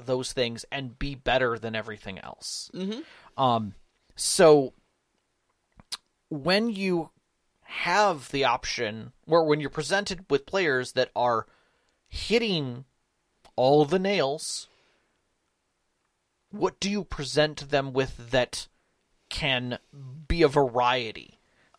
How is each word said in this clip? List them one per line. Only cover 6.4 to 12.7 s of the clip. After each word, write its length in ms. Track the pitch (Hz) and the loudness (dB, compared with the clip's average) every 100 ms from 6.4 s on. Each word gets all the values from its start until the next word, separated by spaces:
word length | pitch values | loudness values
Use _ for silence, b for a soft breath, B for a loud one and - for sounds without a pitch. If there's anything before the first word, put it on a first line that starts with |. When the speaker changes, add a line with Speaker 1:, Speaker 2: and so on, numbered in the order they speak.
| 139 196 233 | -2 0 0
Speaker 1:
you 400 | 196 190 175 156 _ _ _ _ _ | -2 -2 -2 -4 _ _ _ _ _
have 680 | - - - 185 208 160 120 | -16 -8 -2 2 2 0 -4
the 140 | 139 | 0
option, 680 | 131 123 - - 113 110 117 - - | 2 0 -4 -6 -6 -6 -14 -18 2
or 160 | 165 | 4
when 160 | 160 151 | 4 2
you're 100 | 139 | 0
presented 540 | - 143 196 208 175 - | -6 -2 -2 -2 -8 -2
with 160 | 139 - | -2 0
players 460 | 196 170 131 123 | 0 2 0 0
that 180 | - 127 | -2 -2
are 320 | - 120 113 - _ _ _ _ _ _ | 0 2 0 -2 _ _ _ _ _ _
hitting 760 | - - 220 240 175 135 | -10 0 2 2 -2 -4